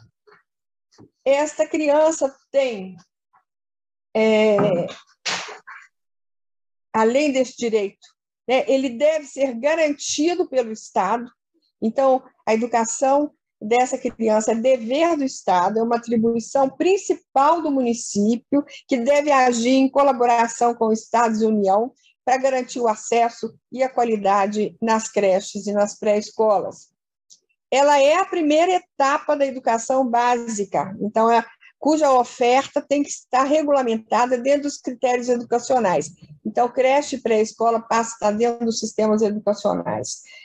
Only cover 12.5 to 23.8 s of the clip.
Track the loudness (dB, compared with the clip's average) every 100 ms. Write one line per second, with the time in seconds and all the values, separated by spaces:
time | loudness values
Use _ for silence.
12.5 | -2 0 -2 -2 -2 0 2 0 _ _
13.5 | -14 -2 0 0 -2 -6 -4 0 0 0
14.5 | 0 2 0 0 0 0 0 -2 -4 -2
15.5 | 0 2 0 0 -2 -2 0 0 -2 -2
16.5 | 0 0 0 0 0 0 -6 _ 2 2
17.5 | 2 0 -2 0 -2 -4 -2 0 0 -2
18.5 | -2 -2 -10 -4 -2 2 2 4 4 4
19.5 | 2 2 2 2 2 2 2 2 2 0
20.5 | 0 -2 0 0 -2 -2 0 0 0 0
21.5 | 0 2 2 0 _ _ _ -2 0 0
22.5 | -2 -4 -4 -2 -2 -2 0 0 -2 -12
23.5 | -12 _ -4